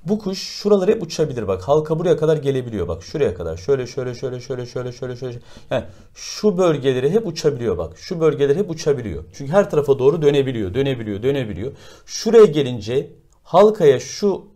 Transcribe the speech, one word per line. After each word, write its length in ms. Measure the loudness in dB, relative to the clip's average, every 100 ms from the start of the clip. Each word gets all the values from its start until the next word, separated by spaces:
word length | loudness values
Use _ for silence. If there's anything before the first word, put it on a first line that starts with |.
| -2
Bu 100 | -2
kuş 240 | -2 -8
şuraları 480 | -10 -6 2 2 2
hep 120 | 0
uçabilir 460 | -2 -4 -4 -2 -4
bak. 140 | -4
Halka 360 | 2 0 2 -2
buraya 180 | 0 2
kadar 200 | 2 0
gelebiliyor 520 | 0 -2 -4 -6 -4
bak. 140 | -6
Şuraya 320 | -8 -2 -2
kadar. 220 | -2 -8 -8
Şöyle, 300 | -2 -2 -2
şöyle, 280 | -6 -8
şöyle, 260 | -6 -8 -8
şöyle, 260 | -8 -8 -8
şöyle, 260 | -8 -8
şöyle, 240 | -8 -10 -8
şöyle. 220 | -10 -10 -16 -20 -6
Yani 140 | -6 -6 -18 -20
şu 440 | -18 -14 -2 0 2
bölgeleri 520 | 2 2 0 0 2
hep 160 | 0 -2
uçabiliyor 520 | -2 -2 -2 -4 -4
bak. 200 | -6 -10
Şu 220 | -10 0
bölgeleri 380 | 0 2 0 0
hep 120 | -2
uçabiliyor. 540 | -4 -2 -2 -2 -10 -12
Çünkü 200 | -14 0
her 180 | 0 2
tarafa 280 | 0 2 4
doğru 240 | 4 4
dönebiliyor, 520 | 2 2 0 -2 -4
dönebiliyor, 480 | -2 -2 -2 -6 -4
dönebiliyor. 500 | -2 -2 -4 -8 -10 -12 -20 -20 -14
Şuraya 380 | -6 4 8
gelince 680 | 8 6 -2 -4 -2 -4 -4 -14 _ _
halkaya 580 | _ 6 6 6 4 4
şu 440 | 0 -2 -2 -2 -8